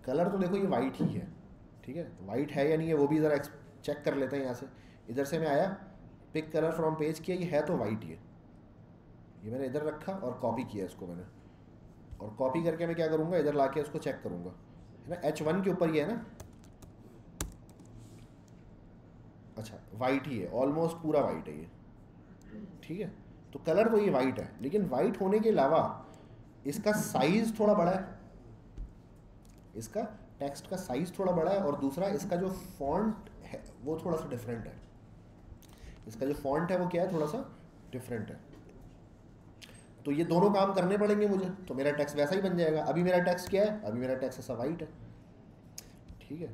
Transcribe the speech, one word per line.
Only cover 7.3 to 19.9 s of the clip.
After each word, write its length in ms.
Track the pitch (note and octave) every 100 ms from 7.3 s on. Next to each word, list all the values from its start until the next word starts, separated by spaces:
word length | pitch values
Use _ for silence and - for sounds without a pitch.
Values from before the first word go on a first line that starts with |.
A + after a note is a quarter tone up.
| F3+
ये 80 | E3
है 160 | D3 D#3
तो 120 | D#3+
white 260 | G#2+ A2
ये। 140 | E2 D#2+ - - - - - - - - - - - -
ये 80 | G#2
मैंने 140 | B2+ C3
इधर 180 | C#3+
रखा 300 | D3+ D3+ - F#3+
और 220 | B2+ A#2
copy 220 | A#2+ A2+ -
किया 200 | G#2 F2+
इसको 220 | - F2+
मैंने, 160 | F2 F#2 - - - - - - - - -
और 160 | G#2 G#2+
copy 280 | C3 E3+
करके 240 | E3 D#3+ E3+
मैं 80 | E3
क्या 120 | D#3+
करूँगा, 300 | D#3 D#3+ F3+
इधर 160 | D3 C#3+
लाके 260 | C3+ D#3
उसको 180 | D3 D#3
check 220 | D3 B2+
करूँगा, 300 | G#2+ F2 F2+ - - - - -
है 100 | C3+
ना? 180 | E3+ C#3+
एच 140 | D3+
वन 200 | D#3 F#3+
के 60 | G3
ऊपर 200 | F3+ E3+
ये 120 | D#3
है 60 | D3
ना? 180 | A#3 - - - - - - - - - - - - - - - - - - - - - - - - - - - - - - - - - -
अच्छा, 220 | A2 - -